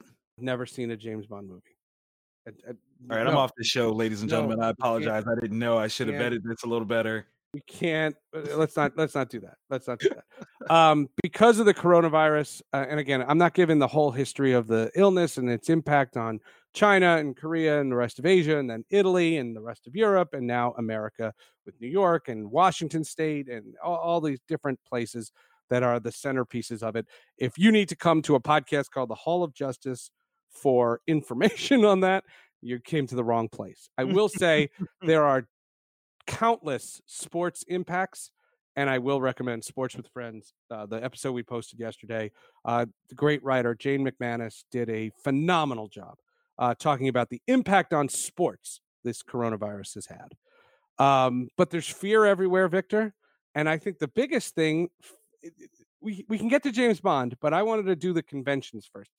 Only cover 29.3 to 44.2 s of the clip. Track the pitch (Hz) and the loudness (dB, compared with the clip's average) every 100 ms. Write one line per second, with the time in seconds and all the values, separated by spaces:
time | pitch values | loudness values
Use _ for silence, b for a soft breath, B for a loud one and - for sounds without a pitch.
29.3 | 180 165 - 139 123 135 123 - _ _ | -2 -4 -6 -8 -6 -8 -10 -14 _ _
30.3 | _ _ - 139 123 120 117 - 156 - | _ _ -2 2 4 4 0 -2 -2 -2
31.3 | 123 214 - - 269 208 190 185 190 - | 0 0 0 2 4 6 4 2 0 -4
32.3 | b b _ 120 123 - 156 127 123 117 | b b _ -10 -10 -4 -4 -2 -2 0
33.3 | 117 113 - 95 - - - 135 190 214 | 0 -2 -8 -14 -16 -12 -6 0 2 2
34.3 | 185 175 151 147 - 175 _ 170 160 147 | 2 2 4 2 -4 -14 _ 2 4 4
35.3 | 131 113 _ _ _ _ _ _ _ - | 2 -2 _ _ _ _ _ _ _ -12
36.3 | - 226 226 156 123 - - _ - - | -2 0 0 -4 -6 -8 -20 _ -16 -8
37.3 | 170 175 - - 180 170 180 190 - - | -4 -4 -6 -8 -8 -4 -4 -4 -8 -20
38.3 | _ _ _ _ - 139 131 127 139 131 | _ _ _ _ -4 -2 -2 -2 -2 -2
39.3 | - 127 113 - - 127 - - 131 117 | -4 -6 -6 -8 -8 -8 -8 -16 -14 -14
40.3 | 110 - _ - 110 104 110 127 - 139 | -16 -20 _ -16 -14 -10 -8 -8 -8 -8
41.3 | 123 113 120 - 117 113 - 110 113 107 | -6 -8 -10 -10 -12 -12 -12 -10 -8 -8
42.3 | b b b 117 120 117 _ _ 127 147 | b b b -4 -2 -2 _ _ 2 2
43.3 | 147 135 131 120 113 139 139 135 - | 0 0 0 0 -2 -2 -2 -2 -4